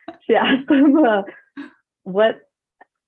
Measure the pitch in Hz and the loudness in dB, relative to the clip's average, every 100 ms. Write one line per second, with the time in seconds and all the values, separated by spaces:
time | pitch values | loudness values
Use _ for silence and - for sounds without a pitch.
0 | - - - 214 233 262 - 285 294 294 | -20 -14 -2 -2 0 -2 0 2 4 4
1 | 269 208 202 - _ - - _ _ _ | 2 0 -4 -14 _ -20 -20 _ _ _
2 | 196 185 220 - _ _ _ _ - _ | -8 -2 0 -2 _ _ _ _ -20 _